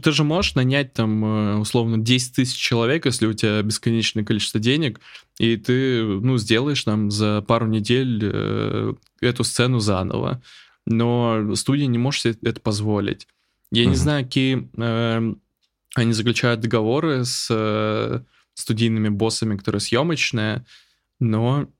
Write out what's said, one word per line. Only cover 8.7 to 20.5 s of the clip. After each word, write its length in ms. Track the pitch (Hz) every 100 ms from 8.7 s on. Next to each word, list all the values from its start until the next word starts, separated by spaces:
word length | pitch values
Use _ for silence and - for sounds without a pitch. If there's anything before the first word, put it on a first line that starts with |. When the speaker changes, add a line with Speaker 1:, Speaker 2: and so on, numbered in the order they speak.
| 107 107 - _ -
Speaker 1:
эту 240 | 123 120
сцену 360 | 117 - 123 123
заново. 640 | 107 92 92 110 - 123 - - - _ -
Но 680 | 113 120 120 120 110 104 -
студия 300 | - 139 139
не 120 | 117
может 240 | 123 143
себе 140 | 123 107
это 180 | 113 110
позволить. 680 | - 104 107 104 101 - - _ _ _ -
Я 160 | 117 117
не 80 |
Speaker 2:
Мгм. 20 | 127
Speaker 1:
знаю, 280 | 139 147
какие, 440 | 127 135 131 131 127 -
эм, 640 | 117 113 117 113 113 - _ _ _ _ _
они 180 | - 117
заключают 460 | 113 117 110 123 117
договоры 640 | 110 117 110 135 160 135
с, 240 | 123 - -
э, 680 | 113 110 107 107 107 110 123 - _ _
студийными 560 | - - 110 117 113 107
боссами, 460 | 104 110 - 110 101
которые 220 | - 104
съёмочные, 840 | - 117 160 156 - 120 110